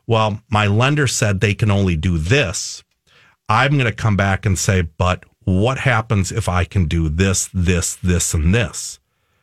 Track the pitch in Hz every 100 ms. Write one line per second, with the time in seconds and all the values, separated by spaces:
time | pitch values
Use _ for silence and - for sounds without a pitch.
0 | - 113 107 98 - 107 104 104 131 151
1 | 127 - 107 95 107 98 107 101 95 80
2 | 92 82 80 139 92 - - - - _
3 | _ _ _ _ - 110 135 143 120 -
4 | 113 98 98 95 104 92 - 95 80 -
5 | 90 87 - _ - 92 113 131 135 113
6 | 113 104 90 90 92 90 87 101 78 85
7 | 80 78 98 92 - 95 87 87 - -
8 | 92 87 - 82 78 110 92 - - -
9 | _ _ _ _